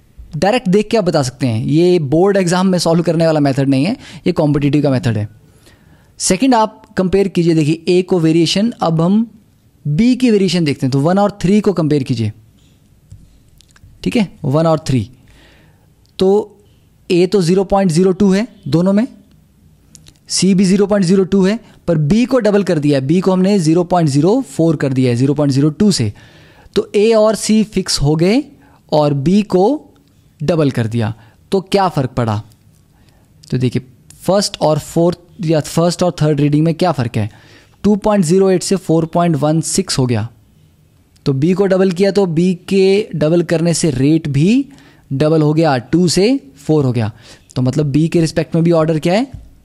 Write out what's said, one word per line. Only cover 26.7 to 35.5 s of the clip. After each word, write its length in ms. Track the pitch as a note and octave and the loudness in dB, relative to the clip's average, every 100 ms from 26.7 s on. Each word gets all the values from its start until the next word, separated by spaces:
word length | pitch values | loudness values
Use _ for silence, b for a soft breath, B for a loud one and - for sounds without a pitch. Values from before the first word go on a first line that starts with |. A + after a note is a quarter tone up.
| - | -6
तो 140 | - G#3 | -2 0
A 180 | A3 A3 | 2 4
और 200 | G#3+ G#3+ | 2 0
C 280 | - A3 | 0 0
फिक्स 380 | G#3+ - - - | 0 -4 -4 -2
हो 140 | C#3 D#3+ | 0 2
गए 280 | F3+ B3 - - b b _ | 2 0 -2 -14 b b _
और 220 | D3+ D3 C#3+ | 0 0 0
B 200 | C#3+ G3+ G3+ | 0 0 0
को 460 | F3+ G3+ D4+ - _ _ _ _ _ | 0 0 -2 -8 _ _ _ _ _
डबल 320 | D3 E3 C#3+ | -4 0 0
कर 160 | B2+ A2 | -2 -4
दिया, 260 | A#2 G#2+ - b b _ | -4 -4 -6 b b _
तो 100 | F#3+ | -4
क्या 260 | - G3 F#3 | -2 0 0
फ़र्क 200 | - B2+ | -2 -4
पड़ा। 320 | - A2+ G#2 - _ _ _ _ b b b b _ - | -4 -2 -4 -8 _ _ _ _ b b b b _ -8
तो 60 | C3 | -4
देखिए 280 | B2 - - _ _ - | -4 -4 -8 _ _ -10
फर्स्ट 360 | - G3 G3 - | -2 -2 -2 -2
और 180 | D#3 D3+ | -2 -2
फोर्थ 400 | - E3 E3+ F3 - - | -4 -2 -2 -2 -12 -10
या 180 | D#3 | -4